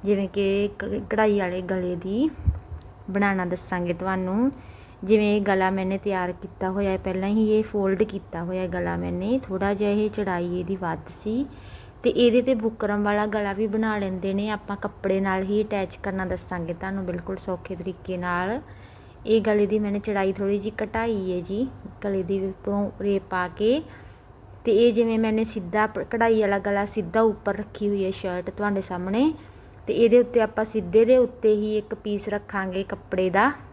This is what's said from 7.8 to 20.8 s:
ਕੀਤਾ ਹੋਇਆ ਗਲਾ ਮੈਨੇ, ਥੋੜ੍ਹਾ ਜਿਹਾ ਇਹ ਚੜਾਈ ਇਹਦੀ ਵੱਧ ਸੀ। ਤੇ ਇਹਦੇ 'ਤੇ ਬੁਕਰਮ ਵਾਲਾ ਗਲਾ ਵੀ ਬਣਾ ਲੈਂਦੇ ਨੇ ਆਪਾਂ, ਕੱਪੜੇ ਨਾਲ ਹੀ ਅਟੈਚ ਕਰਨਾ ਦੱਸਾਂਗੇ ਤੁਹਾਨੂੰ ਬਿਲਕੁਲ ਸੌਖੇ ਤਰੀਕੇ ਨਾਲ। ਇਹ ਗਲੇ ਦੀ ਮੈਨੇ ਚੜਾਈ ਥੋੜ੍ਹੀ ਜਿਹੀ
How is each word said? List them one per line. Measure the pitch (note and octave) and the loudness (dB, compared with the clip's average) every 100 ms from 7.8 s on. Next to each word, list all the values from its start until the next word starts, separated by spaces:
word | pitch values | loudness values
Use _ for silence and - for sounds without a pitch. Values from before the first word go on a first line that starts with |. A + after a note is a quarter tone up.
| F#3+ F#3+ | 0 2
ਕੀਤਾ | G#3+ F#3+ - E3+ | 0 -2 -10 -8
ਹੋਇਆ | E3+ F#3 F#3 | -4 -4 -4
ਗਲਾ | F3 F3 E3+ | -2 -2 -2
ਮੈਨੇ, | F3 F3 G3 C4 | -4 -4 0 -2
ਥੋੜ੍ਹਾ | - F#3+ G3 | -2 -2 0
ਜਿਹਾ | G3+ G#3 | 0 0
ਇਹ | G#3 G#3+ | 2 0
ਚੜਾਈ | G#3 G3 F3+ F3 F3+ | -2 -2 -2 -2 -4
ਇਹਦੀ | F3 G3 | -4 -4
ਵੱਧ | F3+ E3 - | -4 -6 -8
ਸੀ। | - G#3+ A3+ C#4 - - - - - | -10 -4 -4 -4 -8 -18 -18 -18 -2
ਤੇ | B3 | 0
ਇਹਦੇ | - A#3+ A#3 | 4 6 6
'ਤੇ | B3 B3 | 4 2
ਬੁਕਰਮ | A3 A3 G#3 G#3 | 0 -2 -2 0
ਵਾਲਾ | G#3 G#3 G#3+ | 2 2 0
ਗਲਾ | G#3+ G3+ | 0 -2
ਵੀ | G3 G#3+ | -2 -2
ਬਣਾ | G#3+ A3 G#3+ | 0 0 0
ਲੈਂਦੇ | G3 F#3 F#3 | -2 -2 -2
ਨੇ | G3 G#3 | -2 -2
ਆਪਾਂ, | G#3 - G3+ | -4 -6 -6
ਕੱਪੜੇ | G3+ - G3 F#3+ | -6 -6 0 0
ਨਾਲ | G3 F#3+ | 2 0
ਹੀ | F#3+ G#3 | 0 0
ਅਟੈਚ | G#3+ G3+ F#3 - | 0 -2 -4 -6
ਕਰਨਾ | - F#3+ F#3 | -6 -4 -4
ਦੱਸਾਂਗੇ | F3+ - F3+ E3 E3+ | -6 -6 -8 -6 -6
ਤੁਹਾਨੂੰ | F#3+ G3 F#3 | -6 -6 -4
ਬਿਲਕੁਲ | F3 E3+ F#3+ | -6 -6 -8
ਸੌਖੇ | - F3+ - F3+ | -6 -8 -6 -8
ਤਰੀਕੇ | F3+ F3+ - F3+ | -8 -8 -6 -6
ਨਾਲ। | F3+ F3 F#3 A#3+ - - - - - - - | -2 -2 -2 -4 -8 -20 -20 -20 -20 -16 2
ਇਹ | A3 | 2
ਗਲੇ | G#3 G#3 G3+ | 4 2 2
ਦੀ | G#3+ | 2
ਮੈਨੇ | G#3 G3+ | 0 -2
ਚੜਾਈ | G#3 G3+ F#3+ | -2 0 0
ਥੋੜ੍ਹੀ | G3 G3 G3+ | 0 -2 -2
ਜਿਹੀ | G3+ G#3+ | -2 -6